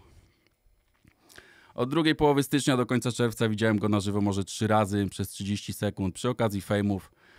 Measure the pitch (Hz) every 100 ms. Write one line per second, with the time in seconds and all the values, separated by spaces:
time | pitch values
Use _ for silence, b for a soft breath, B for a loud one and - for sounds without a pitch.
0 | b b b b b _ _ _ _ _
1 | _ _ B B B B B B 127 151
2 | 156 151 151 143 135 147 143 127 120 123
3 | 127 117 120 110 113 104 110 107 107 104
4 | 98 104 101 98 95 - 107 107 101 104
5 | 98 - 98 - 98 101 - - 104 -
6 | 95 - 123 123 113 101 - 104 101 98
7 | - b b